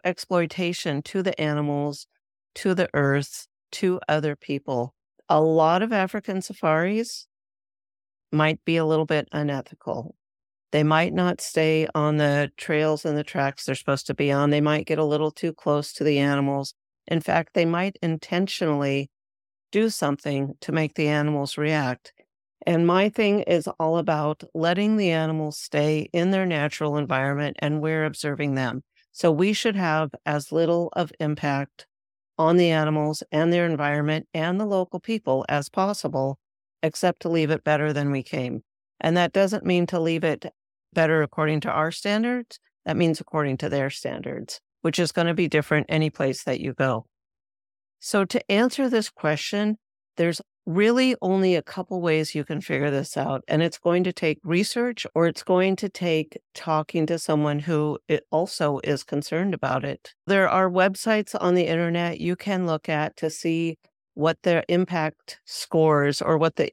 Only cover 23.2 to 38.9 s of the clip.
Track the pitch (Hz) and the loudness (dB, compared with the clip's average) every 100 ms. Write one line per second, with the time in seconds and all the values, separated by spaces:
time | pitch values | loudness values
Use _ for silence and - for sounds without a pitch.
23.2 | 208 202 - 170 - - 160 165 165 151 | 2 2 2 0 0 -2 0 0 0 0
24.2 | 151 151 - 160 165 180 208 220 190 160 | -2 -4 -8 -2 0 2 2 2 2 2
25.2 | 160 160 151 - - 147 151 156 - 175 | 0 -2 -4 -8 -4 0 2 0 -2 0
26.2 | 180 190 185 156 147 - 151 147 143 131 | 2 2 0 0 -2 -2 -2 -2 0 0
27.2 | 135 143 147 - 147 151 156 160 156 147 | 0 -2 -4 -4 -2 -2 -2 -2 -2 -4
28.2 | 151 143 147 135 123 127 - _ _ - | -6 -4 -2 -2 -2 -4 -12 _ _ 0
29.2 | 175 151 196 208 233 196 170 156 151 - | 2 4 2 2 0 0 0 0 -2 -4
30.2 | - 147 - 160 165 170 170 - 160 - | -4 -4 -2 0 2 2 0 -2 -4 -2
31.2 | 151 151 147 139 139 - - _ _ _ | -4 -2 -2 -2 -4 -12 -20 _ _ _
32.2 | _ - 170 175 175 160 156 151 151 151 | _ 0 4 6 6 4 2 0 0 -4
33.2 | - 151 165 175 170 151 147 147 147 156 | -2 0 2 2 2 0 0 0 0 -2
34.2 | - 165 165 190 214 190 180 180 - 220 | -4 -4 -2 -2 0 -2 -2 -6 -6 -4
35.2 | - 131 - 147 143 - 196 208 139 135 | 0 -2 0 -2 -2 -2 -2 -2 -4 -2
36.2 | 135 139 _ _ _ _ 160 - 180 - | -2 -4 _ _ _ _ -4 0 -2 0
37.2 | 170 165 151 156 151 151 151 143 143 135 | -2 0 2 0 0 0 0 0 0 -2
38.2 | - 147 123 120 - _ _ | -4 -6 -6 -8 -12 _ _